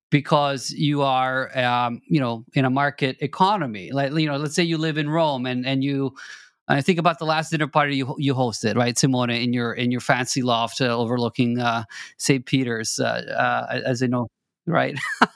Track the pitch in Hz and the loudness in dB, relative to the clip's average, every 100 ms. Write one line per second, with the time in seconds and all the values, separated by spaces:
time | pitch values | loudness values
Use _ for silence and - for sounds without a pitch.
0 | - 147 139 151 143 135 - 147 147 143 | 0 0 4 2 2 -2 -8 -2 0 2
1 | 139 131 131 131 131 131 123 123 120 120 | 2 2 0 -2 -4 0 0 2 0 -4
2 | - 160 123 113 120 143 131 131 143 - | -2 0 0 -4 -4 0 2 2 0 0
3 | 131 - 143 - 190 208 139 104 85 135 | -4 -2 -6 2 2 2 -2 -6 -6 -2
4 | 139 156 151 139 151 151 175 160 160 156 | -2 0 0 -2 -2 0 0 2 0 -2
5 | 147 160 156 131 127 127 127 135 139 139 | 0 2 2 0 -2 -2 -2 0 0 0
6 | 135 - - - - _ - 143 139 170 | -2 -4 -20 -20 -20 _ -2 0 2 2
7 | 170 160 156 156 160 160 147 156 143 135 | 2 0 0 0 0 -2 0 2 2 0
8 | 127 139 135 131 123 101 110 101 123 117 | -2 -2 0 2 0 0 0 2 2 2
9 | 139 127 120 117 120 123 120 113 123 123 | 2 2 0 0 0 0 -2 -2 -2 -2
10 | - 127 127 139 123 117 117 - 127 117 | 0 0 0 0 0 0 0 -2 0 0
11 | 113 123 117 - 120 120 120 113 110 - | 0 0 -2 0 0 2 0 -2 -4 -14
12 | - - - 135 - 135 123 113 113 - | -18 -8 0 0 2 0 0 -2 -4 -2
13 | 117 120 117 117 123 120 120 127 131 120 | -2 -2 -4 -2 0 0 -2 -4 -2 0
14 | 123 123 120 _ _ _ - - 131 143 | 0 0 -4 _ _ _ -2 0 0 -2
15 | - - - | -6 0 0